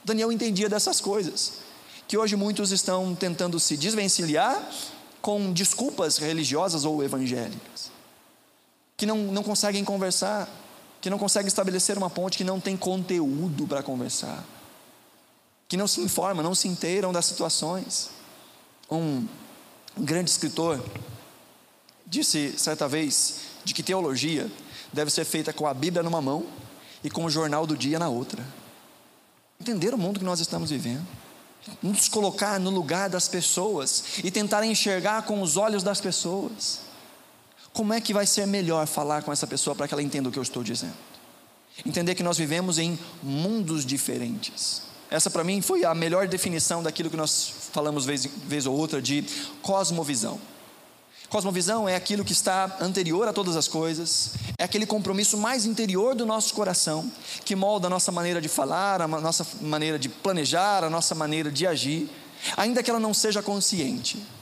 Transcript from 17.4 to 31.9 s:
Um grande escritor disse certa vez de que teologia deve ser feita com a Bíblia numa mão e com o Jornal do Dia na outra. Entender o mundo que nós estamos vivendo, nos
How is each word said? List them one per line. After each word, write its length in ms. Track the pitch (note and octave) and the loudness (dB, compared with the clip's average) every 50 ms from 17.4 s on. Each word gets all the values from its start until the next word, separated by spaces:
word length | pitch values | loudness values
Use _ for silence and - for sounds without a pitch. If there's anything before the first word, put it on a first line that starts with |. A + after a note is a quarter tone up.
| F3 E3 D#3+ - - D#3 F3 F#3 - - - - - - - - - - - - - - - - - - - - - - | 0 0 0 0 0 0 -2 -4 -4 -4 -2 -4 -4 -4 -8 -16 -20 -20 -20 -20 -20 -20 -20 -20 -20 -20 -20 -20 -10 -4
Um 380 | D#3 E3 E3 D#3 C#3+ B2+ A#2 A2 - - - - - - - - - - - - - - | -2 0 0 0 0 0 -2 -4 -6 -12 -18 -18 -20 -20 -20 -20 -20 -20 -20 -16 -8 -6
grande 340 | - C#3 D#3+ F3 F3+ D#3+ | -2 0 0 0 2 2
escritor 500 | - - - D3+ - - E3 E3+ D#3+ C3 A#2+ - - - - - - - - - - - - - - - - - _ - _ _ - _ - | 0 0 0 -2 -2 0 0 0 0 -2 -4 -8 -10 -12 -12 -12 -14 -16 -18 -20 -20 -20 -20 -20 -20 -20 -20 -20 _ -20 _ _ -20 _ -12
disse 520 | - E3 B3+ D#4 - - D#3 D3 C#3+ - D3+ | -6 -2 0 2 2 2 2 2 0 0 0
certa 300 | - - D#3 D#3 D#3+ C#3 | 0 0 2 0 0 0
vez 480 | C3 D#3 D#3+ D3 B2 - - - - - - - - - - | 2 0 0 2 2 2 2 2 0 -4 -10 -14 -16 -10 -6
de 80 | - - | -4 -4
que 100 | - D#3+ | -4 -2
teologia 680 | - F3+ F#3+ F3+ D3+ C3+ B2 B2+ D#3 E3 C#3+ - - - - - - - - - - - | 0 0 0 2 0 0 0 0 0 0 0 -2 -4 -6 -10 -16 -16 -16 -16 -16 -8 -2
deve 180 | C3+ D3+ D3 | -2 0 2
ser 140 | - - E3 | 2 0 0
feita 260 | - - E3 D#3 D#3 | 0 0 0 0 -2
com 160 | D3+ - D3+ D3+ | -2 0 0 0
a 60 | C3+ | 0
Bíblia 280 | C3 C3+ F3 F3 F3 | 0 0 0 2 2
numa 200 | E3+ E3+ E3+ E3 | 2 2 0 0
mão 240 | D3 C3 C#3 D#3+ E4 - - - - - - - - - - - - | 2 0 0 0 -2 -6 -10 -14 -16 -16 -18 -20 -20 -20 -20 -8 -8
e 60 | D3 | -6
com 160 | - - E3+ | -4 -2 -2
o 40 | E3 | 0
Jornal 380 | D3 D#3 D#3+ D3+ D3 D3+ D#3+ D#3+ | 2 2 2 2 2 0 2 0
do 80 | D#3 | 0
Dia 240 | C3+ A#2+ C3+ D3+ D#3+ | 0 0 0 0 2
na 80 | E3+ E3 | 2 0
outra. 340 | B2+ A#2+ B2 A#2 - A2 A#2+ C3+ - - - - - - - - - - - - - - - _ _ _ _ _ _ _ | 0 -2 -4 -4 -6 -10 -10 -12 -12 -16 -18 -20 -20 -20 -20 -20 -20 -20 -20 -20 -20 -20 -20 _ _ _ _ _ _ _
Entender 340 | F3+ A#3+ A#3 F#3+ D#3+ G#3 C4 | -4 -2 -2 0 0 0 2
o 40 | B3 | 2
mundo 220 | F3 F3+ G3+ G3+ | 0 0 0 -2
que 60 | F#3 | -2
nós 140 | F3+ F3+ E3+ | -2 0 0
estamos 300 | E3+ - - E3+ - - | 0 0 0 -2 0 0
vivendo, 360 | D3+ B2+ - A#2+ A#2+ C#3 E3+ F#3 - - - - - - - - - - - - - - - | 0 0 0 0 -2 -2 -4 -8 -10 -16 -16 -18 -20 -20 -20 -20 -20 -20 -18 -18 -12 -4 0
nos 240 | F3 | 0